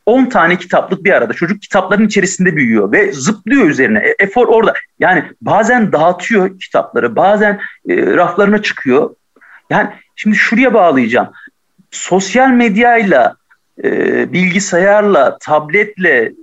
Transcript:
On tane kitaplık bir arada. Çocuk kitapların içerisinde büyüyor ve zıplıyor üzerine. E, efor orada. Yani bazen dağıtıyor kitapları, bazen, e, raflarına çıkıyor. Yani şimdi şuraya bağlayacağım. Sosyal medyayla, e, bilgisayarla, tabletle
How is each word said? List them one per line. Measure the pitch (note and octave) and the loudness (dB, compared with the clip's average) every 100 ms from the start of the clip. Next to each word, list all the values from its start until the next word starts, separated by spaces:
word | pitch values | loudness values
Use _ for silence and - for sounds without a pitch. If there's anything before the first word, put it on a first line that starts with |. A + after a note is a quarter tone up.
| - | 0
On | C4 B3+ | 2 2
tane | G3+ E3+ F#3 | 2 0 0
kitaplık | - E3+ - F#3 | -2 -2 -2 -4
bir | E3+ | 0
arada. | C#3+ A#2 | 0 0
Çocuk | - E3+ G3+ | -4 -6 -6
kitapların | - G3 E3+ G3+ G#3+ | -4 -2 0 0 0
içerisinde | G#3 F3+ - F#3 D3+ | 0 -2 -2 -2 0
büyüyor | A#2+ A2 G2 | 0 0 0
ve | E3 G3 | 0 0
zıplıyor | D3 C#3+ A3 A3 C#4 E3+ | -2 -6 -6 -2 2 2
üzerine. | C3 A#2+ A2 | 0 0 0
E, | - - | -2 -2
efor | G3 B3 A#3+ | -2 0 2
orada. | A3 G3+ - - - | 2 2 -2 -10 -4
Yani | E3 E3+ - - | 0 0 -4 -8
bazen | A2+ F#3 A3 B3 F#3+ | -2 0 2 0 0
dağıtıyor | D3 E3+ F3+ - G#3+ F#3+ F#3+ | 0 0 -2 -2 -2 -2 -6
kitapları, | - - - A#3 - - | -4 -4 -2 -2 -2 0
bazen, | F#3 G#3+ G#3 G3 - - - | 2 2 0 -2 -10 -12 -4
e, | F3+ F#3 F3 | -2 0 0
raflarına | E3+ G3+ G3+ G#3 | 0 0 0 0
çıkıyor. | G#3 - C3 C3 - - _ _ _ - - | -4 -6 -2 0 -2 -8 _ _ _ -20 -6
Yani | E3+ - - _ - | -4 -4 -10 _ -6
şimdi | G#3+ G3 | -2 0
şuraya | - A3+ B3+ | 0 2 2
bağlayacağım. | G#3+ F3 C3+ A2+ A#2 F#2 - - _ _ _ _ | 4 4 2 0 0 -2 -8 -20 _ _ _ _
Sosyal | - - G3 F#3+ A#3+ C4 | -14 -4 -2 0 2 2
medyayla, | B3 A#3 G3 A#3+ A#3 G3 C3+ A#2 - _ _ _ - | 2 2 2 2 2 2 2 2 -2 _ _ _ -8
e, | - - - B2 A#2+ | -4 -2 -2 -2 -2
bilgisayarla, | E3+ F#3 F#3+ G3 F3 G3 G#3 G#3 E3 B2 - | -2 -2 -2 -2 0 2 2 2 2 2 -2
tabletle | D3 D3+ D3 G3 G#3+ - F3 B2+ A2+ - | -2 -2 0 -2 -2 -2 0 0 -2 -8